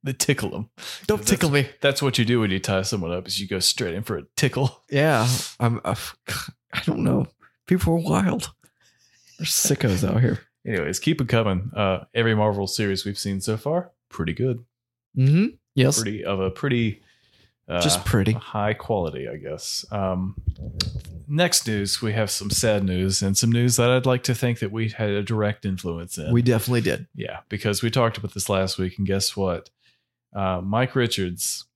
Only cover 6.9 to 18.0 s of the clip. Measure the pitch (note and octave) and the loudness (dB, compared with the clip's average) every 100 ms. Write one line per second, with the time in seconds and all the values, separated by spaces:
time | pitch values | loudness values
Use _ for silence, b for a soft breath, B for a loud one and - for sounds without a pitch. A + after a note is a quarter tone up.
6.9 | - - B2+ - _ b b - F#3 F3 | 0 2 2 -2 _ b b 0 2 4
7.9 | E3+ E3 D#3+ F#3+ - - _ b b b | 2 2 2 2 -2 -6 _ b b b
8.9 | b b b b - D#3+ - - C#3 A#2+ | b b b b -8 -2 0 2 2 2
9.9 | F#2 - - B2 - - _ - G2+ D2+ | 2 2 4 2 2 -6 _ -4 -2 -2
10.9 | F#2 - D#3 B2 A#2+ G#2+ F2+ G#2 G#2+ G2 | -2 0 0 2 2 2 0 -2 -2 0
11.9 | F#2 - A#2 A2+ G#2+ G#2+ G2+ G2 - G#2 | 0 -2 0 2 4 2 2 -2 -2 0
12.9 | F#2+ G#2 G2+ G2+ G2 G2+ G#2+ C#3 E3 F3 | -2 -4 -6 -4 -4 -4 -4 -2 -4 -4
13.9 | _ _ - A#2 E2+ B2+ A#2+ - _ _ | _ _ -6 -6 -2 -2 -2 -8 _ _
14.9 | _ _ - C3 D#3 A3 - _ - C3 | _ _ 2 4 6 2 -2 _ 2 2
15.9 | D3 G#2+ G#2 - G2 F#2+ - C#3+ A#2+ A2+ | 2 -2 -4 -2 0 0 -2 0 2 0
16.9 | G2 b b b b b b - F2 F2 | -2 b b b b b b -6 0 0
17.9 | F2+ | 0